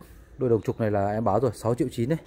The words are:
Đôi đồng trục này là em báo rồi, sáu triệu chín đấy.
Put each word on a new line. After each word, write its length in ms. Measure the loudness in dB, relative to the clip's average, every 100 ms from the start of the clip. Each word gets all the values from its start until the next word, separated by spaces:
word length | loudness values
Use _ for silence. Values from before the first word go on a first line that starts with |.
| -20 -20 -16 -4
Đôi 120 | 0
đồng 120 | 2
trục 180 | 0 -2
này 120 | 0
là 200 | 0 0
em 120 | 0
báo 160 | 2 2
rồi, 120 | 2
sáu 220 | 0 -2 0
triệu 120 | -2
chín 180 | -2 -2
đấy. 100 | -2